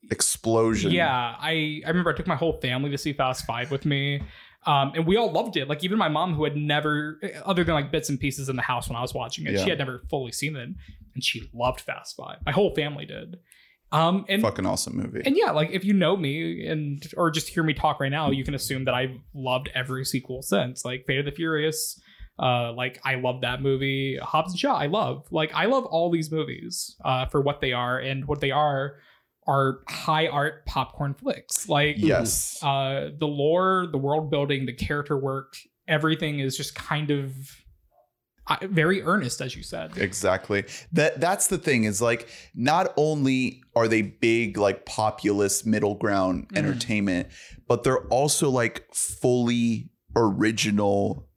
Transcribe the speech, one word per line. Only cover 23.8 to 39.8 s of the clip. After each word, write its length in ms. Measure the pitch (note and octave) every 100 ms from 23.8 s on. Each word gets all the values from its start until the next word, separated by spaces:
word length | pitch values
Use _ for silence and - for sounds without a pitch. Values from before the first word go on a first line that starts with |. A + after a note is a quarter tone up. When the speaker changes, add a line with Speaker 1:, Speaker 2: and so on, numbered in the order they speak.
| C3+ C3+ C3+ C3
Speaker 2:
Hobbs 360 | - D#3 E3
and 60 | F3+
Shaw, 180 | C#4 A3+
I 80 | C#3+
love. 400 | F#3+ D3 C3+ -
Like, 220 | E3 D#3
I 120 | D3 F#3
love 180 | C4+
all 260 | B3 E3 F3
these 220 | E3+ D#3
movies, 640 | D#3 C#3 B2 E3+ F3+ - -
uh, 220 | - C3 C3
for 160 | D3
what 180 | C#3 C#3+
they 120 | C3+
are 240 | B2 B2 B2+
and 260 | C3+ C3+ C#3
what 140 | C#3+
they 100 | C#3
are. 460 | C#3 D3+ C#3 C#3+ C#3+ _ _ _ _ -
Are 340 | C#3 C3+ C3+ -
high 360 | - - D#3 D#3+
art 380 | C#3+ D3 D3+
popcorn 480 | - - B2+ - C#3+
flicks. 560 | C#3 C4+ C3+ - - G#3
Like, 280 | D3 D3 D3
Speaker 1:
Yes. 600 | E3 F#2 G#2+ - - -
Speaker 2:
uh, 480 | D3 C#3 C3+ C#3 D3 D3
the 80 | D#3
lore, 600 | D3 C#3+ E3+ F#3 F#3+ F3+
the 60 | D3
world 320 | C#3 D3+ D#3
building, 340 | D3+ C#3+ C#3
the 80 | C3
character 460 | A#2+ - D3 C#3+ C#3+
work, 340 | C3+ C3+ C3 - - _ -
everything 520 | D#3 D#3 D#3 D#3+ D3
is 160 | C3+ C3
just 180 | C#3+
kind 360 | - - D3+ D3+
of, 240 | D3 C3+ C3+ C#3 - - _ _ _ _ _ _ _ -
uh, 100 | D#3
very 400 | F#3+ F#3 D#3 F#3+
earnest, 400 | D#3 G3+ C3 -
as 120 | C3
you 80 | -
said. 360 | - E2